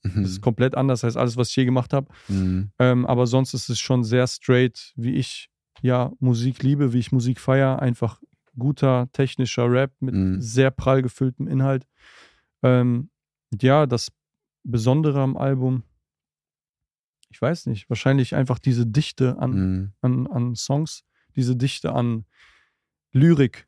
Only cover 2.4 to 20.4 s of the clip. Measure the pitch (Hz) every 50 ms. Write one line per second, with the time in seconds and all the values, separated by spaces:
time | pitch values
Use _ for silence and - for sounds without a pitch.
2.4 | 92 92 92 92 101 101 _ - 127 127 123 123 123 - 123 120 123 117 123 131
3.4 | 131 - - 113 - - 117 - - - 131 123 117 107 120 127 127 127 - -
4.4 | - - 123 123 127 123 - - - - - 123 113 127 - 143 123 - - -
5.4 | - _ _ _ _ _ _ - - 127 123 123 123 - - - 135 127 120 113
6.4 | 120 135 127 - 131 135 143 143 147 127 117 127 113 - 135 127 117 127 120 -
7.4 | - - 131 135 135 131 131 - 135 123 117 - 120 107 - _ - _ _ _
8.4 | _ _ - 123 123 143 143 - 143 135 127 123 123 123 - - 135 131 - -
9.4 | 127 117 - 123 120 120 123 127 139 135 _ - 131 131 95 98 95 92 92 95
10.4 | 127 110 113 127 135 131 131 - - 131 131 135 127 120 - - 135 131 123 -
11.4 | 135 - 139 131 135 135 135 131 - _ _ _ _ - - - - _ _ _
12.4 | _ _ _ - - 127 127 123 123 123 120 120 147 - _ _ _ _ _ _
13.4 | _ - 113 98 127 127 139 156 151 127 123 113 - - _ _ _ _ _ _
14.4 | _ _ _ _ - 135 117 113 107 127 131 156 156 151 139 139 135 135 135 -
15.4 | 139 139 139 131 127 131 131 123 - _ _ _ _ _ _ _ _ _ _ _
16.4 | _ _ _ _ _ _ _ _ _ _ _ _ _ _ _ _ _ _ _ -
17.4 | 117 139 170 - - 123 113 98 - - 117 - - 135 139 139 123 - - -
18.4 | 131 123 120 - - 135 120 120 120 113 107 147 156 - - - 131 123 127 -
19.4 | 135 127 127 95 95 92 92 92 98 98 - - - 127 127 127 127 - - 123